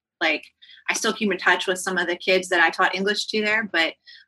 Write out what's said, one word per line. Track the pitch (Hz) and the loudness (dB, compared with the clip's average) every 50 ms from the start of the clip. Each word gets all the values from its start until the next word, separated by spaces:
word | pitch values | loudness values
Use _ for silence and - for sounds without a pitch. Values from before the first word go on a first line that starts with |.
| _ _ _ - | _ _ _ -2
like, | 170 160 151 147 - - _ _ - - - - - - | -2 0 0 -2 -6 -12 _ _ -20 -20 -20 -12 -8 -6
I | 180 | -4
still | - - 226 | -2 -2 -2
keep | 196 - 220 202 | -2 0 -2 -2
in | 180 180 | -2 0
touch | - 185 180 185 - | 2 2 2 2 0
with | 190 180 185 | -2 -4 -2
some | - 190 185 175 | -4 -4 -2 -2
of | 180 | -2
the | 165 180 | -2 -4
kids | 180 - 196 185 185 185 185 | -2 0 2 2 2 2 2
that | 190 170 | 2 4
I | 165 170 | 4 2
taught | 175 - 185 - - | 2 2 0 0 0
English | 185 190 202 208 - - | 0 0 0 -2 -2 -4
to | - - 220 | -4 -2 -2
there, | 214 208 214 220 220 196 | 0 0 0 -2 -2 -2
but, | - 165 160 156 - _ _ - - - - | 0 0 0 0 -2 _ _ -20 -20 -20 -18